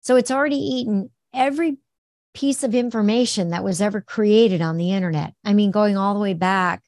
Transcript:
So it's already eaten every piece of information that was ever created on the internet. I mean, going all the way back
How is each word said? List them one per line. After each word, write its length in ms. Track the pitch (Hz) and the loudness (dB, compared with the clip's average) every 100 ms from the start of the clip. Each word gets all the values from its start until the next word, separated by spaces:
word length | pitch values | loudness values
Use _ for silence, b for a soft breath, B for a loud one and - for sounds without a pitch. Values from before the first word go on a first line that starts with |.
So 140 | - 254 | 2 2
it's 140 | 247 | 2
already 260 | 262 294 277 | 0 0 -2
eaten 520 | - 254 240 208 190 _ _ | -4 -4 -2 -2 -4 _ _
every 440 | 254 262 285 330 277 _ _ _ _ _ | -2 -2 0 -2 -4 _ _ _ _ _
piece 300 | - 277 269 | -6 -4 -2
of 120 | 262 240 | -2 -2
information 760 | 247 226 208 226 240 - 170 | -2 0 0 2 0 0 -2
that 140 | 170 | -2
was 180 | - 175 | -4 -2
ever 200 | 208 214 | -2 -2
created 600 | - - 208 214 233 185 | -8 -2 4 6 6 2
on 160 | 160 165 | -2 -2
the 140 | 175 | -2
internet. 420 | 196 185 156 - - | -2 -2 -2 -4 -8
I 100 | 214 | 0
mean, 180 | 202 208 | 2 4
going 260 | 202 208 196 | 2 2 2
all 160 | 196 | 0
the 60 | 202 | -2
way 140 | 202 | -2
back 500 | 175 185 190 180 175 | -2 0 0 0 -4